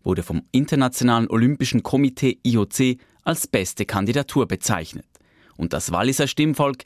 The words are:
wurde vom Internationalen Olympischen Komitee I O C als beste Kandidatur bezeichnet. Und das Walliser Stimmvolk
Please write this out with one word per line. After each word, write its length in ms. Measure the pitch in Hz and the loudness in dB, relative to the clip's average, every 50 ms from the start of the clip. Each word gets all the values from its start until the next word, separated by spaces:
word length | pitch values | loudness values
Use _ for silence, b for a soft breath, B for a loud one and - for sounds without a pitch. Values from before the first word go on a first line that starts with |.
| b | b
wurde 220 | 90 92 92 85 | -2 -2 -2 -2
vom 180 | - 80 80 - _ | -4 -4 -4 -4 _
Internationalen 800 | - 127 143 - 160 143 131 127 127 - 127 123 117 117 113 - | 0 0 2 2 2 2 2 2 0 0 2 2 4 2 2 2
Olympischen 540 | - 113 117 127 147 - - - - 117 - | 2 4 4 4 2 2 -2 0 0 -2 0
Komitee 560 | - - 131 143 135 - - 143 131 - - - | 0 0 2 2 2 0 0 0 0 0 0 0
I 140 | 123 117 113 | 2 2 2
O 60 | 101 | 2
C 340 | - - - 135 127 123 127 b b b b b | 0 0 0 2 2 0 -2 b b b b b
als 240 | 160 165 160 - | -4 -4 -4 -4
beste 400 | - - 110 92 - - - 104 | -2 -2 -2 -2 -2 -4 -6 -6
Kandidatur 600 | - - 101 98 107 120 143 139 - - 147 117 85 | -2 -2 -2 0 0 0 -2 -2 -2 0 0 0 0
bezeichnet. 580 | 107 92 - - 107 87 80 - - - - _ _ b b b b b b b b | -2 -4 -2 -2 -4 -4 -4 -10 -14 -18 -18 _ _ b b b b b b b b
Und 160 | b 82 85 69 | b -6 -4 -4
das 200 | 69 - - 85 | -4 -4 -2 -2
Walliser 340 | 87 104 131 135 - 143 | 0 0 0 0 0 -2
Stimmvolk 580 | 131 - - 151 156 143 - 147 139 131 - - | -2 0 0 0 0 2 0 0 -2 -2 -6 -12